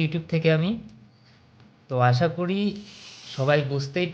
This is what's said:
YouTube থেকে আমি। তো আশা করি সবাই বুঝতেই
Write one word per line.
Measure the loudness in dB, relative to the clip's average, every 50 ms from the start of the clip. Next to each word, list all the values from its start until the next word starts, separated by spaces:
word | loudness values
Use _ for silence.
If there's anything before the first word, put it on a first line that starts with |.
| 0
YouTube | 0 -2 -4 -4 -2 -2
থেকে | 0 2 2 2 2
আমি। | 2 0 -2 -4 -8 -14 -20 -20 -20 -20 _ _ _ _ _ _ _ _ _ -20 -20 -20 _ _ _ -4
তো | 0 2 4 4
আশা | 4 4 2 0 0 -2
করি | -4 -2 -2 0 0 -2 -4 -6 -10 -18 -20 -20 -20 -20 -20 -20 -18 -10 -6
সবাই | -2 0 2 2 2 2 0 -4
বুঝতেই | -4 -6 -4 -4 -4 -2 2